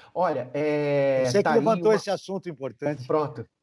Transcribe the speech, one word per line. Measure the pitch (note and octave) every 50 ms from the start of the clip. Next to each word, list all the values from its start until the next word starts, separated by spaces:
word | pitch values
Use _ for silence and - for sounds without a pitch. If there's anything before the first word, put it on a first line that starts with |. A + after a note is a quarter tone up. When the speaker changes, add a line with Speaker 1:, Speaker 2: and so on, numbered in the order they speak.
| - - -
Speaker 1:
olha, | - F3+ F3+ D3+ B2+ B2 B2+ -
é, | C#3+ D3 D3+ D3+ D3 D3 C#3+ C#3+ C#3+ C#3 C#3 C3+ C3 C3
Speaker 2:
Você | B2+ B2+ G3+ G3+
Speaker 1:
tá | E3+
Speaker 2:
que | D#3 A3+
Speaker 1:
aí | F#3+
Speaker 2:
levantou | A3+ A3 F#3 E3+ G#3+
Speaker 1:
uma | G#3+
Speaker 2:
esse | G3+ - G3+
assunto | F#3+ E3+ - - F#3+ F#3+ - F3+
importante. | D#3+ A#2 C3+ C3 A2+ - C#3+ D3 D3+ C3 B2
Speaker 1:
Pronto, | - D#3 D#3 D3+ C#3 C#3+ A#2+ A2+ - _ _